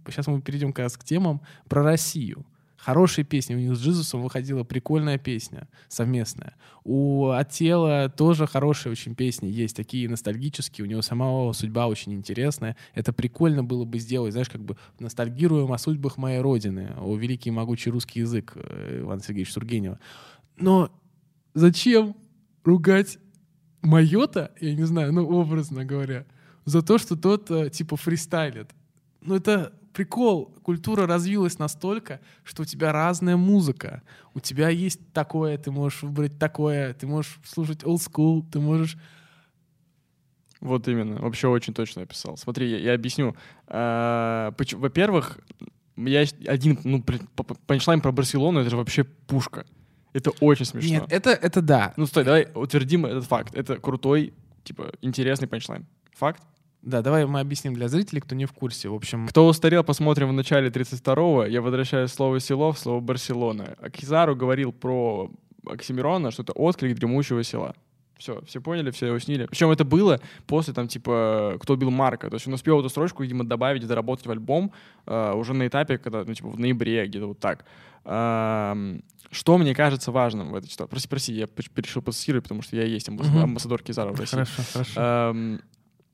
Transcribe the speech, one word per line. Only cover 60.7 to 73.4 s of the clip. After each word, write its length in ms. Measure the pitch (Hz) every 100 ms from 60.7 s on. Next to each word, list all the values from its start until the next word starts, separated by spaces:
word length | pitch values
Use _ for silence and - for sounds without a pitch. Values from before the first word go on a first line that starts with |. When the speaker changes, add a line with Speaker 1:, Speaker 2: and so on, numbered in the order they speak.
Speaker 2:
тридцать 300 | 123 127 123
второго. 420 | - 135 170 143
Я 160 | 104 120
возвращаю 460 | 120 127 131 139 127
слово 320 | - 135 131
«село» 320 | 127 139 156
в 80 | 147
слово 220 | - 120
«Барселона». 720 | 120 127 - 120 117 110 95 -
Акизару 560 | - - 139 160 165 131
говорил 360 | 127 131 135
про 560 | 123 127 127 120 104 95 - _ _ -
Оксимирона, 640 | 117 - 127 143 180 139
что 140 | 113
это 80 | 117
отклик 420 | - 160 180 135 120
дремучего 460 | 117 131 143 120
села. 320 | 117 117 101 - _ _ _ _
Всё, 220 | - 107 -
все 140 | 131
поняли, 320 | 135 170 143
все 180 | 123 123
уснили. 360 | 120 123 143 117
Причём 260 | - 160
это 120 | 156
было 360 | 143 160 202 135 - - -
после, 260 | 151 156
там, 120 | 123 120
типа, 680 | 120 123 120 113 110 104 95
«Кто 140 | -
убил 160 | 135 131
Марка?». 380 | 127 131 110 110
То 60 | 110
есть 100 | 135
он 80 |
успел 240 | 131 156 151
эту 100 | 131
строчку, 360 | 143 170 -
видимо, 180 | 131 127